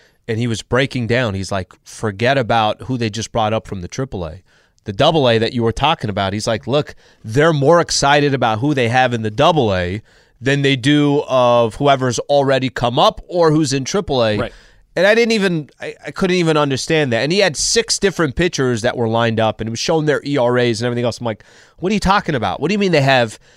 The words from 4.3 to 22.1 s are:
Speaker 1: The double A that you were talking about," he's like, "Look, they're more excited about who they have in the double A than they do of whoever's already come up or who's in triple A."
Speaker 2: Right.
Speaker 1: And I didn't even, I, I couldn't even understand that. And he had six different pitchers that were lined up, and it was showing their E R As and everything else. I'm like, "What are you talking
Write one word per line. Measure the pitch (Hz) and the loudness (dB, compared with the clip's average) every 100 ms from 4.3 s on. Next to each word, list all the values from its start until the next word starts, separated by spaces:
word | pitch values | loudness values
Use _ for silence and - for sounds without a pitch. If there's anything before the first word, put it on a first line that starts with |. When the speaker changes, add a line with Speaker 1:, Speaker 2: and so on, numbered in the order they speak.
| 87 _ _ _ _ - | -12 _ _ _ _ -10
Speaker 1:
The | |
double | 98 139 165 127 | 2 4 4 2
A | 113 | 2
that | 113 | 0
you | 120 | 0
were | 113 | -2
talking | - 143 165 110 | 0 0 0 -4
about," | 101 98 | -4 -4
he's | 104 120 | -4 -4
like, | 110 - | -4 -2
"Look, | 147 - - _ _ 110 | -2 -4 -10 _ _ -4
they're | 113 160 | 2 2
more | 156 139 170 | 4 4 4
excited | 156 - 139 147 143 | 2 0 2 2 2
about | 131 120 107 | 0 0 0
who | 143 | 0
they | 139 117 | 0 0
have | 127 127 | 2 2
in | 120 | 0
the | 107 | -4
double | 107 156 160 110 92 | 2 2 4 2 0
A | 87 101 - _ _ _ | -2 -6 -12 _ _ _
than | 120 143 | -2 0
they | 139 135 | 0 2
do | 127 147 147 143 - | 2 2 2 0 0
of | 127 123 120 117 - | 2 4 4 2 0
whoever's | 143 135 127 113 | 0 2 0 -4
already | - 143 139 131 131 | 0 2 2 0 0
come | - 120 127 | -2 -2 2
up | 196 - - | 2 0 -4
or | 175 165 | 2 2
who's | 156 151 | 4 0
in | 139 | -2
triple | 127 202 170 135 | -4 -4 -2 0
A." | 113 107 | 2 0
Speaker 2:
Right. | 113 - - _ _ - | -4 -8 -20 _ _ 0
Speaker 1:
And | 190 | 2
I | 220 | 4
didn't | 233 | 2
even, | 226 190 165 139 _ | 2 0 -2 -6 _
I, | - - - | -16 -14 -14
I | |
couldn't | - 190 180 | -4 0 2
even | 165 151 | 2 2
understand | 147 131 - 160 139 | 0 -2 0 0 2
that. | 113 | 0
And | 139 | 0
he | 196 | 0
had | 190 143 | 0 0
six | - 233 220 - | -2 -2 -2 -2
different | 196 160 156 120 | -2 0 -2 -2
pitchers | 175 - 131 117 | -2 0 -2 0
that | 120 127 | -2 -2
were | 113 | -2
lined | 113 117 110 | 0 0 2
up, | 110 - | 0 -2
and | 113 | -8
it | |
was | 113 | -6
showing | - 160 151 | -2 0 0
their | 131 135 | 0 -2
E | 143 | 0
R | 120 123 | 0 2
As | 123 110 | 0 0
and | 123 | -2
everything | 120 120 | -2 -4
else. | - | -4
I'm | 120 | -6
like, | 104 - - - _ | -8 -12 -20 -20 _
"What | 180 | -4
are | |
you | 208 | 0
talking | 185 | 0